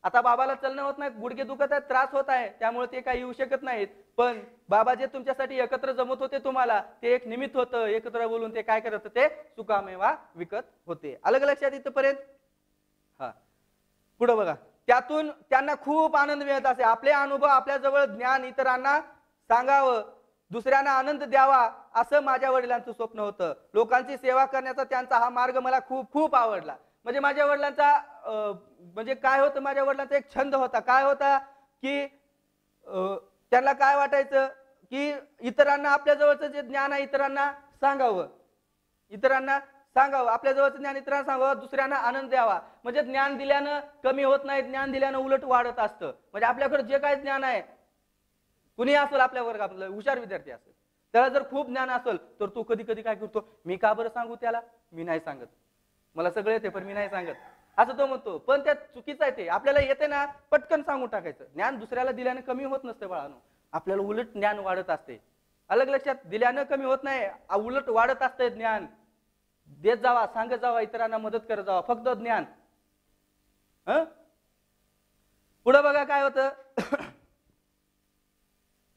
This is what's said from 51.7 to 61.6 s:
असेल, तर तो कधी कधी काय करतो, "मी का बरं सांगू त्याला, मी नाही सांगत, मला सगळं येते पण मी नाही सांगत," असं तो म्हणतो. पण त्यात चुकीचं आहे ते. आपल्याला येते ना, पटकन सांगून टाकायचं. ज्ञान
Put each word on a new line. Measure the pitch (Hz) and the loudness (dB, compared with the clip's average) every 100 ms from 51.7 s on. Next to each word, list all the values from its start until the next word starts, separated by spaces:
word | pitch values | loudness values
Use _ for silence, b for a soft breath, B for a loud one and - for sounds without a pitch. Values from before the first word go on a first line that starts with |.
| 254 262 | -4 -2
असेल, | 247 247 190 - _ | -2 -2 -4 -8 _
तर | 202 | -8
तो | 220 | -6
कधी | 226 220 226 | -4 -4 -2
कधी | 226 | -6
काय | 220 | -4
करतो, | 220 214 220 208 _ | -6 -6 -8 -8 _
"मी | 165 185 | -8 0
का | 214 | 0
बरं | 214 226 | 0 -4
सांगू | 240 233 233 | -6 -10 -6
त्याला, | 233 233 233 _ _ | -4 -4 -8 _ _
मी | 165 | -12
नाही | 170 160 | -6 -6
सांगत, | 156 139 120 _ _ _ _ _ _ | -6 -14 -18 _ _ _ _ _ _
मला | 160 175 | -4 -2
सगळं | 175 202 | -2 -2
येते | 226 214 | -2 -2
पण | 190 | -8
मी | 190 | -10
नाही | 202 202 | -6 -6
सांगत," | 196 175 143 - _ _ - | -6 -8 -12 -18 _ _ 2
असं | 240 254 | 2 2
तो | 269 | -2
म्हणतो. | 262 226 160 | -2 -8 -8
पण | - 277 | 0 2
त्यात | 285 294 | 2 -2
चुकीचं | - 247 247 294 | -4 -16 -14 -2
आहे | 285 254 | -2 -2
ते. | 170 | -4
आपल्याला | 180 269 285 | 0 2 2
येते | 269 269 294 | 2 0 0
ना, | 285 285 - _ | -2 -4 -8 _
पटकन | 294 - 311 | 0 2 -2
सांगून | 294 269 247 | -2 -6 -4
टाकायचं. | 214 165 139 | -6 -8 -14
ज्ञान | 131 143 | -16 -4